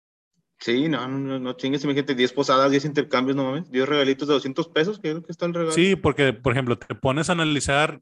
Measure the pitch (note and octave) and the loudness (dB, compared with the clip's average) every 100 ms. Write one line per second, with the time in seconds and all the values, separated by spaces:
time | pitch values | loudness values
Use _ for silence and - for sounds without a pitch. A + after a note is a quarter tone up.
0 | _ _ _ _ _ _ - B2 D#3+ C3 | _ _ _ _ _ _ -2 0 0 -2
1 | B2+ C3+ C3+ C3 B2+ B2+ C3 C#3+ D3 C#3 | -4 -6 -4 -4 -6 -6 -4 -2 -2 -2
2 | C3+ B2 B2+ - C#3 C3 C#3 C#3 D3+ C#3+ | 0 0 0 0 2 4 4 2 0 -2
3 | B2+ B2+ C3 C#3 C3 C#3+ F3+ B2+ C3 D3 | 0 0 0 0 -2 -4 -4 -2 0 2
4 | C3+ C3+ D3 C#3+ C3+ C3+ D#3+ D3+ E3+ G#3 | 2 0 0 0 0 -6 -2 0 0 -2
5 | D#3+ D#3+ E3+ E3+ F3 E3+ E3 D#3 F#3 F#3+ | -6 -6 -8 -6 -4 -2 -2 2 4 4
6 | D#3 C#3 C3+ A2+ C3+ B2 B2 A#2+ - A#2 | 0 2 2 2 0 0 0 -2 -4 -4
7 | C3+ C3+ E3 F3 D#3 D3 C3 C#3 D#3 D3+ | -2 0 0 0 0 0 0 2 0 -2